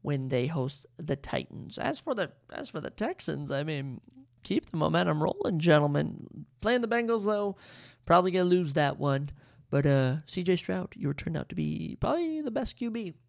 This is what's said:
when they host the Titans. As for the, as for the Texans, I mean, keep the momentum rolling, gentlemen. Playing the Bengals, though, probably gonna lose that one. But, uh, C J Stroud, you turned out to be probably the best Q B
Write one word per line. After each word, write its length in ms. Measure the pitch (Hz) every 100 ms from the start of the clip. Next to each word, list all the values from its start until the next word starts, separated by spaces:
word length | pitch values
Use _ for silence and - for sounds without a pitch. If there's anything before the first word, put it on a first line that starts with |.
when 280 | - 143 131
they 180 | 127 131
host 400 | 165 131 - - -
the 180 | 151 139
Titans. 600 | - - - - - -
As 220 | - 302
for 160 | - 240
the, 160 | - _ _
as 180 | - -
for 80 | -
the 100 | -
Texans, 640 | - 220 370 - 143 143
I 120 | 139
mean, 380 | 151 147 139 123 - 262 - _
keep 300 | - 240 -
the 60 | 160
momentum 440 | - 165 180 156
rolling, 380 | 156 403 - 165
gentlemen. 880 | 165 151 147 143 147 - - - - _
Playing 200 | 214 247
the 60 | 226
Bengals, 380 | 233 233 226 202
though, 320 | 208 202 196 - - - _ -
probably 240 | 170 180
gonna 140 | 180 180
lose 280 | 180 165
that 240 | 147 143 139
one. 320 | 143 139 143 - - - _
But, 160 | 139 143
uh, 300 | 139 131 147 -
C 160 | -
J 140 | 175 180
Stroud, 380 | - 185 180 -
you 180 | 143
turned 240 | 139 - 156
out 120 | -
to 60 | -
be 400 | - 151 160 -
probably 420 | - 311 330 311
the 80 | 294
best 280 | 220 240 -
Q 120 | 240
B 240 | 226 196 151